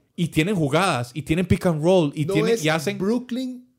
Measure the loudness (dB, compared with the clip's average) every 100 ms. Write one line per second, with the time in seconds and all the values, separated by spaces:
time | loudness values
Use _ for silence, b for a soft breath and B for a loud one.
0 | _ -6 -2 0 0 0 0 0 0 -2
1 | -4 -10 -4 -2 2 2 2 0 4 4
2 | 4 0 -2 0 2 2 2 0 -2 -4
3 | -2 -2 -2 -6 -6 -10 -18